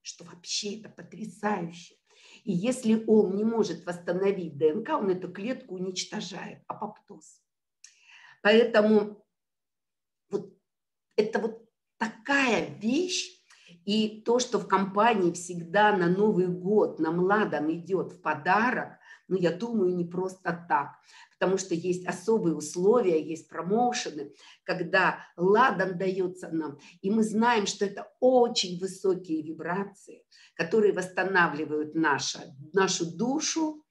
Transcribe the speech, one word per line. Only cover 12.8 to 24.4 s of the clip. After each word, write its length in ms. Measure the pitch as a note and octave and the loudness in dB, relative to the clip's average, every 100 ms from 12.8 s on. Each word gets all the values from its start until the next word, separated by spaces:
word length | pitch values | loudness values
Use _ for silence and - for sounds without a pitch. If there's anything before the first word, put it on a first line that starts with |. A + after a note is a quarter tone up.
вещь, 580 | G#3+ C#4 F4+ - - _ _ - - E3+ | -2 0 0 -4 -6 _ _ -20 -20 -14
и 380 | - G#3+ G#3+ - | -2 0 0 -4
то, 160 | - B3 | 0 0
что 200 | B3 G#3 | 2 -4
в 80 | - | 0
компании 640 | F#3+ G3 G3+ A3+ A3 F3 | 0 2 2 4 4 2
всегда 640 | E3+ - F3 E3 G3 G#3 G3 | 0 -10 -10 -2 2 4 4
на 120 | E3+ | 2
Новый 380 | F#3 G#3+ F3 F3+ | 4 2 2 0
год 540 | F3 F3+ G#3 - - | -2 2 2 2 0
нам 180 | D#3+ E3+ | -2 0
ладан 540 | F#3 G#3 F#3 D3+ D3+ | 2 2 2 -2 -2
идет 400 | E3+ E3+ F#3 C#3+ | -4 -4 -4 -4
в 80 | - | -8
подарок, 800 | D#3 C#3+ F#3 G3 A#3+ G3+ C#3 - - - _ | -6 -4 0 2 2 -2 -6 -14 -20 -20 _
ну, 100 | F3+ | 0
я 160 | E3+ | 0
думаю, 420 | E3+ A#3+ A3+ F3+ | -2 -4 -2 0
не 100 | F3+ | 0
просто 600 | E3+ F3 F#3 - F3+ E3 - | -4 -4 -6 -6 -8 -8 -2
так, 280 | D3+ C#3 - _ - - _ | -2 -2 -12 _ -20 -20 _
потому 180 | F#3 F#3+ | 0 0
что 180 | - | -2
есть 300 | E3+ F3+ F3 | -4 -2 -4
особые 500 | - E3+ - A3 E3+ D3+ | -4 -6 0 2 2 -2
условия, 680 | - F3+ F#3+ A#3+ F#3+ D#3+ | -6 0 4 4 4 0
есть 260 | D3 D#3+ - | -2 -10 -10
промоушены, 840 | D#3 E3 G#3+ B3 - - D3+ C#3 - | -10 -2 0 2 0 -6 -10 -12 -16